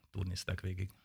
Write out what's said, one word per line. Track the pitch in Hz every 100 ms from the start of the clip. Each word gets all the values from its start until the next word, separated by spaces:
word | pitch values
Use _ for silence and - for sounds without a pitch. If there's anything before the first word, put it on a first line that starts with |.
| -
turnézták | 98 92 92 - 92
végig. | 92 92 98 -